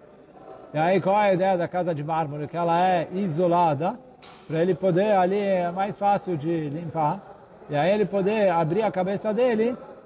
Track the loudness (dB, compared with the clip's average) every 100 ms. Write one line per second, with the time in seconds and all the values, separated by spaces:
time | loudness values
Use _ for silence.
0 | -20 -20 -20 -20 -20 -20 -8 -2 2 2
1 | 2 2 4 2 2 0 -2 -2 -2 -4
2 | -4 -4 -4 -6 -8 -4 0 2 2 0
3 | -2 -4 -2 0 2 4 2 2 -2 -6
4 | -14 -20 -20 -20 -6 0 0 0 0 2
5 | 2 2 2 0 0 0 -2 -4 -6 -2
6 | 0 0 -2 -4 -2 -4 -4 -8 -6 -2
7 | -2 -2 -8 -20 -20 -20 -4 0 2 2
8 | 0 0 0 2 2 2 2 0 0 0
9 | -2 -2 -2 0 2 2 0 -2 -12 -20